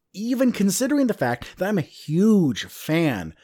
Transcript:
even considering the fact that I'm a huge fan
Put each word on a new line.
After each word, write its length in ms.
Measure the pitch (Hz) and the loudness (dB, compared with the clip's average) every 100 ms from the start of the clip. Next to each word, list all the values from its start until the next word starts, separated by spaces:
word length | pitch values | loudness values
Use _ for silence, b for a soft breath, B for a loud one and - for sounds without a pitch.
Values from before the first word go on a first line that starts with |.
| _ | _
even 400 | 180 226 254 262 | -10 -4 0 0
considering 540 | - 202 185 262 294 262 | 2 0 0 0 0 0
the 60 | |
fact 440 | 196 123 120 - - | 0 -2 -4 -8 -6
that 100 | 185 | -2
I'm 100 | 208 | -2
a 40 | |
huge 840 | 139 - - 160 214 214 156 107 | -4 -10 -4 2 4 4 2 0
fan 720 | 101 - - 156 165 110 82 - | -8 -12 -4 0 0 -2 -6 -14